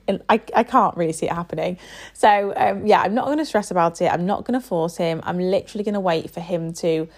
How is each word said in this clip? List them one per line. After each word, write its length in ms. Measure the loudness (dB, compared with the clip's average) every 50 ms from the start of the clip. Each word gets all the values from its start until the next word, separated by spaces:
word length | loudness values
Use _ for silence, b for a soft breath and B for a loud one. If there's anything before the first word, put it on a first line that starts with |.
| _ -4
and 120 | -4 -2 0 2
I, 120 | 0 0 0 0
I 120 | 0 0 0
can't 320 | 4 4 4 4 2 2
really 160 | -2 -2 -4
see 140 | -2 -4 -4
it 60 | -4
happening. 460 | -4 -6 -8 -8 -6 -4 -4 -4 -6 B B B B B B B
So, 400 | -2 4 4 6 6 6 2 0 0
um, 280 | 2 2 2 2 2 2 4
yeah, 140 | 4 4
I'm 120 | 4 2 0
not 120 | -2 0
gonna 180 | 0 -2 -2 -2
stress 260 | 0 -2 -2 -2 0
about 320 | 0 2 2 2 0 0
it. 100 | 0 0
I'm 140 | 0 0 0
not 180 | -2 -2 -2 -2
gonna 160 | -2 -4 -4
force 360 | -4 -4 -2 -2 -2 -2 -2
him. 240 | -4 -4 -2 -4 -4
I'm 160 | -6 -6 -4 -2
literally 460 | 0 0 0 -2 -2 -4 -8 -6 -4
gonna 160 | -4 -2 -2
wait 280 | 0 0 0 0 -2 -6
for 80 | -10 -12
him 320 | -6 -4 -4 -4 -4 -6 -6
to 320 | -4 -2 0 0 0 -2 -6 b